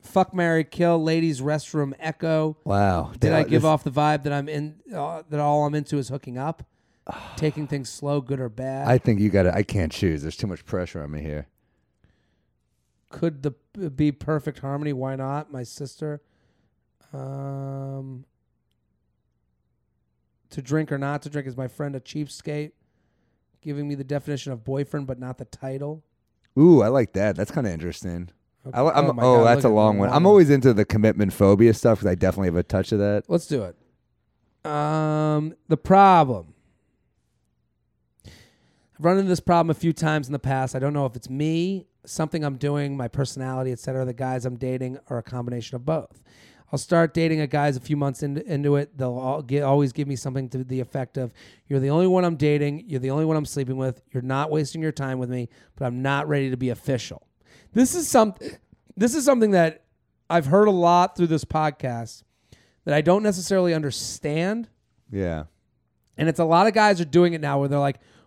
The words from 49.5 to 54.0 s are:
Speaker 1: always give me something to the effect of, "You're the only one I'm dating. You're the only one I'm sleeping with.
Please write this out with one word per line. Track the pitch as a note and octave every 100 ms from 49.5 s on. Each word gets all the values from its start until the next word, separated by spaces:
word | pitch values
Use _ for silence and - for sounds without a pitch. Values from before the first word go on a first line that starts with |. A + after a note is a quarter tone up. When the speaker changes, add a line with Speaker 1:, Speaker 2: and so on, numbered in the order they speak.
| C#3
Speaker 1:
always | C#3 C#3+ C#3
give | A#2+ C#3+
me | C3+
something | C#3 C3 C3
to | B2+
the | B2+ B2+
effect | B2 C#3+ B2+ C3+
of, | B2 _ - _ _
"You're | C#3
the | C3+
only | D#3 F#3
one | F#3
I'm | F3 D#3
dating. | D3 D3 D3 D3 A#3
You're | C3+
the | C3
only | C#3+ D#3+
one | D#3
I'm | C#3+
sleeping | C#3+ B2+ C3
with. | C3 B2